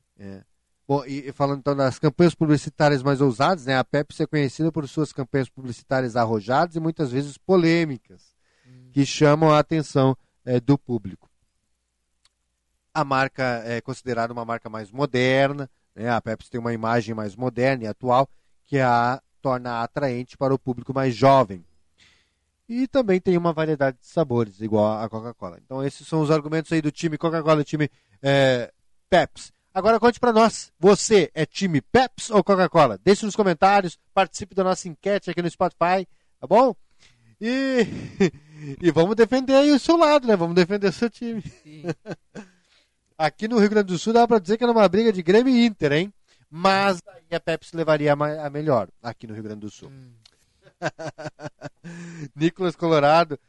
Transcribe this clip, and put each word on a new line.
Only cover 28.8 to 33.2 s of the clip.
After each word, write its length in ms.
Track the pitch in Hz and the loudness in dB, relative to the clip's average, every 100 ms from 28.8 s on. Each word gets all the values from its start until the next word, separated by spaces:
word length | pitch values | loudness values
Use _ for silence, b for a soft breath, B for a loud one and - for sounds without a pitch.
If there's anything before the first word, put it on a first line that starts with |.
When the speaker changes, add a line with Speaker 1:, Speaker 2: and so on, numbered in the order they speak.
| _ _ - | _ _ 0
Speaker 1:
Pepsi. 440 | 175 147 - - _ _ | 2 0 -6 -20 _ _
Agora 260 | 190 202 226 | -2 2 2
conte 200 | 240 - | 2 2
pra 140 | 240 | 0
nós, 400 | 220 220 - - - | 4 2 0 -16 0
você 540 | 180 202 - 208 143 | 4 4 4 2 2
é 120 | 156 156 | -2 -6
time 340 | - 196 147 | -4 -2 -2
Pepsi 520 | - 233 247 - - | 0 0 0 -4 -2
ou 100 | 208 | 0
Coca-Cola? 560 | - 185 180 165 135 98 | 2 2 2 4 2 2
Deixe 240 | 185 202 | 0 2